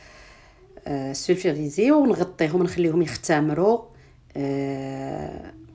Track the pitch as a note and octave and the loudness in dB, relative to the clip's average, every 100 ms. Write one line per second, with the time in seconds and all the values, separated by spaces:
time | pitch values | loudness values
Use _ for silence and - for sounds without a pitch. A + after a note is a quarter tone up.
0 | - - - - - _ - - - C#3+ | -20 -20 -20 -20 -20 _ -20 -14 -8 -6
1 | C3+ C#3 - F3+ F#3 D3+ D3+ C#3+ A#3 D4+ | -4 -4 0 0 0 -2 -2 0 4 6
2 | C4 F3 F3+ - D#3 F3+ F3 - E3+ D#3+ | 4 2 -2 -2 0 2 0 0 2 2
3 | D#3 - - D3+ D3+ D3+ G3 A#3 - - | 0 -2 0 2 2 2 2 2 -2 -20
4 | - _ _ C#3+ C#3 C#3 C#3 C3+ C3+ C3+ | -20 _ _ -6 -4 -2 -4 -6 -8 -8
5 | C3+ - - - - - - | -8 -8 -8 -12 -14 -18 -20